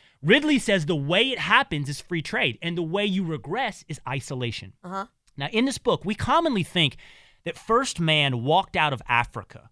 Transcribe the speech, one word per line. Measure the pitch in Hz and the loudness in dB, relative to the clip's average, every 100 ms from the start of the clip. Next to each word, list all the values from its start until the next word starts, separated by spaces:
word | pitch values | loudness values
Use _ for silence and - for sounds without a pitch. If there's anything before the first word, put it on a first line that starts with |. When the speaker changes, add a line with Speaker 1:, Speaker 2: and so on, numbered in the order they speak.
| _ _ | _ _
Speaker 1:
Ridley | 151 277 302 269 | 4 6 6 2
says | - 190 151 | 2 0 0
the | 160 | -2
way | 139 185 262 | 2 2 2
it | 214 | -2
happens | 151 233 277 151 139 | 4 4 4 -2 -4
is | 143 | -8
free | - 175 | -6 -4
trade, | - 233 175 107 | -2 -2 -2 -2
and | 170 175 | -6 -4
the | |
way | 160 196 | -2 -2
you | 208 190 | 0 -2
regress | 165 151 131 226 240 - - | -2 -6 -6 -6 -6 -8 -12
is | 156 123 | -12 -6
isolation. | 135 - 131 120 - 98 - | -6 -6 -6 -6 -6 -12 -18
Speaker 2:
Uh-huh. | 180 190 196 _ _ - | -10 -10 -10 _ _ -10
Speaker 1:
Now, | 143 | -4
in | 220 269 | 0 0
this | - | 0
book, | 240 170 175 | 0 0 0
we | |
commonly | 214 - 311 330 220 | -2 2 2 2 0
think | - 180 147 - - - - _ | 0 2 0 0 -18 -20 -20 _
that | 170 - | -10 -8
first | - 233 262 - | 0 0 0 -2
man | 165 151 139 123 | 0 2 2 0
walked | 131 170 190 180 | 0 0 0 0
out | 151 | 0
of | 127 - | -2 0
Africa, | 120 120 117 92 - 107 | 0 0 -6 -14 -18 -20